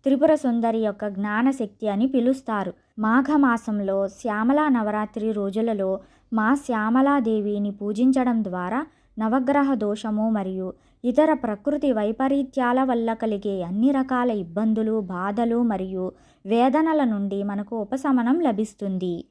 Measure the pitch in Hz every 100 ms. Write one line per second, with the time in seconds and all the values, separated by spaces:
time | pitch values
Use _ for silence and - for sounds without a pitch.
0 | 269 269 311 302 262 233 226 226 220 202
1 | 208 190 208 214 254 269 208 _ 214 202
2 | 262 269 233 262 - 214 185 - _ -
3 | 214 240 269 302 262 233 233 208 196 196
4 | 196 - 240 208 226 294 302 247 208 208
5 | 214 220 220 214 196 196 233 214 190 190
6 | - _ _ 220 214 277 285 226 220 247
7 | 277 285 226 220 208 208 202 202 202 208
8 | 254 262 247 226 202 180 180 233 320 _
9 | _ - 220 254 254 285 277 247 208 214
10 | 220 214 220 220 190 190 185 - _ _
11 | 240 247 311 302 233 208 285 294 285 220
12 | 208 226 269 277 262 - 247 247 262 233
13 | 226 226 220 208 202 196 170 196 254 277
14 | 262 254 247 214 170 170 220 220 220 220
15 | 185 180 190 208 233 233 240 190 185 185
16 | 185 - _ _ 190 233 254 277 320 311
17 | 262 208 202 196 202 202 202 233 208 269
18 | 285 254 233 311 311 202 214 - 202 185
19 | 180 170 -